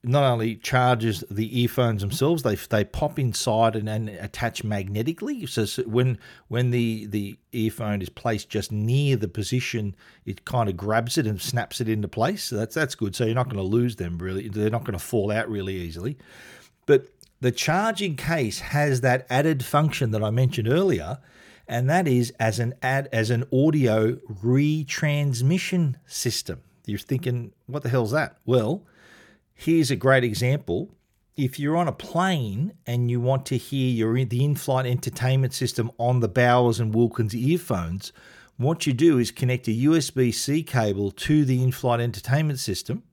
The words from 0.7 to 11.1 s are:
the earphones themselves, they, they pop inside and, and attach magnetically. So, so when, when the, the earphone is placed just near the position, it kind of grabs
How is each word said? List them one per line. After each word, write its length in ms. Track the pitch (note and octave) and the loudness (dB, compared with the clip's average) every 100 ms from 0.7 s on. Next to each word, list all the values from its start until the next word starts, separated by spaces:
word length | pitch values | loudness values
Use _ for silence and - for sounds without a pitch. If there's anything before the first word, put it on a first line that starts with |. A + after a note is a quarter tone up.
| B2+ B2 A#2+ A2+ F#2 - | 2 4 2 0 -2 -4
the 340 | G2+ A2 B2 | -6 -2 0
earphones 400 | A#2+ - A#2+ G#2 | 0 2 0 0
themselves, 400 | G2 - C#3+ E3 | -2 0 0 2
they, 100 | B2+ G2+ | 0 -2
they 280 | - - | 0 0
pop 340 | C3 - D3 - | 0 -2 -4 -2
inside 560 | B2+ G2+ - A2 A2+ | -2 -2 -2 2 2
and, 140 | A2 G#2+ | 2 -4
and 220 | G#2+ A2 | -4 -6
attach 520 | F2+ G2 - A#2 - | -10 -12 -6 -6 -4
magnetically. 840 | G#2+ G#2 F#2+ G#2 B2 E3 A#3 C4+ C#3+ | -4 -4 -4 -2 -4 -4 -6 -6 -6
So, 180 | - | -4
so 180 | G#2 - | -4 -4
when, 340 | A#2 A2+ B2+ A#2 - - _ | -2 0 0 -2 -10 -20 _
when 220 | A#2 B2 | -2 0
the, 360 | A#2+ A#2 A2 G#2 | 0 0 -4 -4
the 300 | G#2 G2+ - _ | -6 -6 -12 _
earphone 500 | B2 A2 - G#2+ G#2 | -2 -2 -2 -4 -4
is 80 | A#2 | -6
placed 380 | - A#2+ G#2+ - | -6 -4 -4 -2
just 220 | G#2+ G2+ | -6 -4
near 460 | G#2+ A2 C3 C#3+ C3 | -4 0 2 2 0
the 120 | G#2 | -2
position, 680 | - G2+ B2 - A#2 G2+ - - _ - | -4 -4 -2 -2 -4 -6 -8 -20 _ -12
it 180 | G2 | -12
kind 240 | - B2+ G#2+ | -4 0 0
of 80 | F2 | -2
grabs 400 | G2+ A2+ A#2+ | 0 0 0